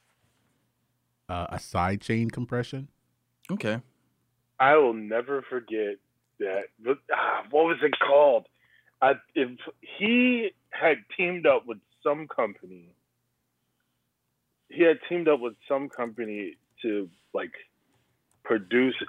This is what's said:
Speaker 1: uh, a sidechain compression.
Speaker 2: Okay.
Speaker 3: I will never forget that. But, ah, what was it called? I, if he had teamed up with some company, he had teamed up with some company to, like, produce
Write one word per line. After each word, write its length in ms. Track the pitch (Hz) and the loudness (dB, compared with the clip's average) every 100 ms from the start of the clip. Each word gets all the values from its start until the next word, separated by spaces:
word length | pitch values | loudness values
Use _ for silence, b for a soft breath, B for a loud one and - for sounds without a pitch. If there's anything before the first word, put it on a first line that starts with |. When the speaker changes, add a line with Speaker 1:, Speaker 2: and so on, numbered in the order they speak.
| _ _ _ _ _ _ _ _ _ _ _ _ - | _ _ _ _ _ _ _ _ _ _ _ _ -12
Speaker 1:
uh, 180 | 87 87 | -8 -8
a 80 | 90 | -10
sidechain 760 | - - 87 101 - 113 117 | -8 -4 -2 -2 -2 -2 -2
compression. 560 | 127 123 120 120 135 139 _ _ _ _ _ - | -6 -6 -6 -6 -10 -14 _ _ _ _ _ -10
Speaker 2:
Okay. 300 | 196 110 113 - _ _ _ _ _ _ - | -6 -4 -4 -8 _ _ _ _ _ _ 2
Speaker 3:
I 160 | 135 151 | 4 6
will 160 | 131 | 4
never 480 | 113 104 110 123 139 - | 0 -4 -4 -4 -6 -6
forget 460 | 127 107 110 104 101 _ _ _ - | -10 -6 -4 -4 -6 _ _ _ -8
that. 240 | 98 98 - _ | -6 -4 -8 _
But, 140 | 113 139 - | -4 -4 -2
ah, 300 | 147 - - - | -4 -2 -4 0
what 160 | 147 165 | 2 2
was 120 | 147 | 2
it 120 | 147 135 - | 0 0 4
called? 420 | 139 147 113 - _ _ _ _ - | 6 8 6 0 _ _ _ _ 0
I, 120 | 131 139 _ | 2 2 _
if 160 | 160 127 123 - - - - | -2 -2 -4 -18 -20 -18 -6
he 540 | 208 240 247 240 208 _ _ | 0 4 4 2 -4 _ _
had 280 | - 160 131 - - | -2 0 0 -4 -6
teamed 280 | 175 180 156 | -4 0 2
up 180 | 127 117 | 2 0
with 140 | 107 _ _ | -14 _ _
some 240 | 151 151 151 | -4 -4 -6
company, 640 | - 110 101 90 92 87 _ _ _ _ _ _ _ _ _ _ _ _ _ _ _ _ _ _ | -4 -4 -4 -20 -20 -20 _ _ _ _ _ _ _ _ _ _ _ _ _ _ _ _ _ _
he 140 | 156 | 2
had 140 | 170 156 - | 2 2 -2
teamed 180 | 175 160 | -2 2
up 120 | 143 | 2
with 140 | 120 107 - | 0 -10 -4
some 220 | 139 139 | -4 -4
company 680 | - 120 110 110 104 95 71 _ _ | -8 -8 -6 -8 -8 -10 -14 _ _
to, 260 | 117 104 90 _ _ | -4 -4 -6 _ _
like, 180 | - 90 - - _ _ _ _ _ _ _ | -8 -8 -14 -20 _ _ _ _ _ _ _
produce 520 | - 110 92 120 131 - | -2 -2 0 2 2 -2